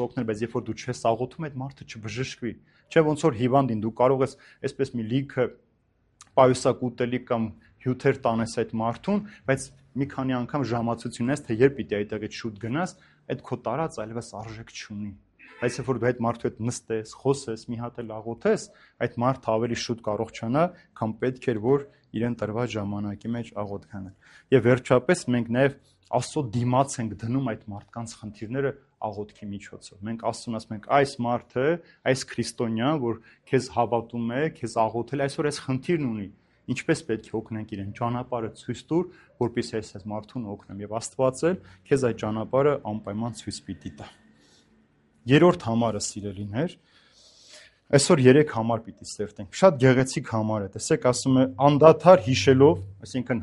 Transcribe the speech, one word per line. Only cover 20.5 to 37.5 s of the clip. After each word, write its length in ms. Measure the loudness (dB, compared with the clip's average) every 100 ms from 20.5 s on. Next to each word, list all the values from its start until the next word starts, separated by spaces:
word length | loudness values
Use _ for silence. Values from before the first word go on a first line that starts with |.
| 0 0 -2 _ -6
քան 160 | -6 -2
պետք 280 | -4 -2 -2
էր, 100 | 0
որ 280 | 2 2 0 _ _
իրեն 260 | -4 -4 -2
տրված 300 | -4 -2 -4
ժամանակի 580 | -4 -4 -4 -6 -8 -6
մեջ 160 | -6 -6 -8
աղոթք 360 | -8 -10 -12 -14
աներ։ 360 | -14 -18 _ -20 _ 4
Եվ 80 | 6
վերջապես 560 | 2 4 4 4 0 0
մենք 220 | -2 0 2
նաև 200 | 0 0 _ _ -6
Աստծո 320 | -4 -2 -4 -4
դիմաց 440 | -2 2 2 0 -2
ենք 160 | -8 -8
դնում 260 | -6 -4 -4
այդ 160 | -6 -10
մարդկանց 440 | -14 -14 -14 -14 -14
խնդիրները 520 | -16 -14 -8 -4 -4 -6 _ _ -10
աղոթքի 420 | -8 -12 -12 -12
միջոցով։ 500 | -12 -14 -20 -20 -14 -10
Մենք 160 | -6 -6
Աստծուն 320 | -6 -8 -8
ասում 160 | -8
ենք. 140 | -12 0
«Այս 220 | 2 2 0
մարդը, 440 | -4 -4 -4 -2 0 -2 -6 _ 0
այս 140 | 0 -2
քրիստոնյան, 640 | -6 -6 -4 -4 0 0 0
որ 160 | -2 -6 -12 _ -2
քեզ 220 | -2 0 0
հավատում 560 | 0 0 -2 -6 -4
է, 80 | -2 -2 -4
քեզ 160 | -4 0
աղոթել, 440 | 0 0 -4 -2 -2
այսօր 220 | -2 -2
այս 100 | -4 -4
խնդիրն 400 | -4 0 -2 -2
ունի, 180 | -4 -8 -14 _ _ -8
ինչպես 360 | -4 -2 -2 -2
պետք 240 | -6 -4
է 60 | -8
օգնենք 360 | -6